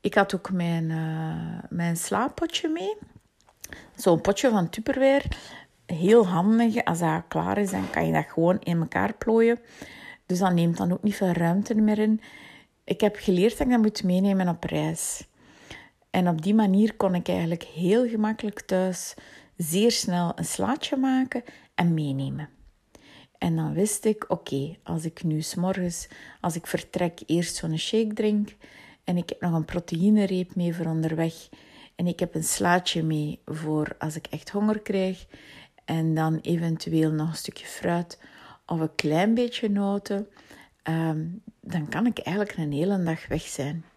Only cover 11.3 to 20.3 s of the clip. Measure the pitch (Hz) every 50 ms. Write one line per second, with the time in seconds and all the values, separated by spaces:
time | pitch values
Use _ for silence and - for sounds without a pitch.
11.3 | 170 170 170 165 175 202 202 - 226 214 214 214 214 214 214 214 220 214 - -
12.3 | - - - - - - _ _ _ _ _ - 196 - 220 208 208 - - 208
13.3 | 185 175 185 233 226 - 294 254 247 233 214 214 214 - - 185 180 185 196 202
14.3 | 196 190 185 175 170 170 - 160 160 151 151 156 165 - - - - - - _
15.3 | _ _ - - - - - - - - - _ _ _ _ _ - 185 180 175
16.3 | 165 160 156 196 208 220 214 190 190 196 214 220 - - - 190 180 175 165 -
17.3 | 180 185 170 165 175 165 - - - 160 180 180 208 240 254 233 226 214 214 214
18.3 | 220 - - 208 202 - - - 190 185 185 185 180 - - - - - - -
19.3 | - - - _ _ - 170 147 165 196 220 233 226 - - - 175 175 175 170